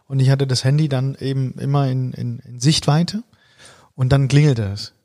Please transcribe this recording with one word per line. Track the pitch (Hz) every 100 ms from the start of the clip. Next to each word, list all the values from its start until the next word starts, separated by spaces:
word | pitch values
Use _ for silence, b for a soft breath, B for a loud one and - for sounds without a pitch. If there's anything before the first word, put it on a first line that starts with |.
| -
Und | 135
ich | 131
hatte | 135 139
das | 123
Handy | 131 143 156
dann | 135 135 135
eben | 135 135 127 -
immer | 139 143 139
in, | 131 127
in, | - 120 117
in | - 123
Sichtweite | 135 156 - 151 175 208 - B B B B B B -
und | 127
dann | 139 135
klingelte | 143 151 113
es | 101 101 - _